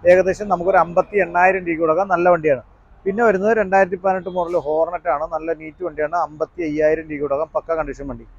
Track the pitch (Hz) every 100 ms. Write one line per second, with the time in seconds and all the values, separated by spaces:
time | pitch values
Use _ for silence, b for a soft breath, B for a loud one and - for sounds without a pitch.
0 | 175 185 190 175 208 180 175 190 165 175
1 | 180 202 170 175 180 190 175 160 160 156
2 | 202 175 180 175 156 131 - _ _ -
3 | 185 196 233 190 202 226 190 190 190 190
4 | 190 190 180 180 170 175 139 156 165 175
5 | 170 147 160 160 160 160 156 147 180 151
6 | 151 175 151 151 156 - 160 151 151 160
7 | 160 147 143 139 156 156 - 160 147 131
8 | 143 120 113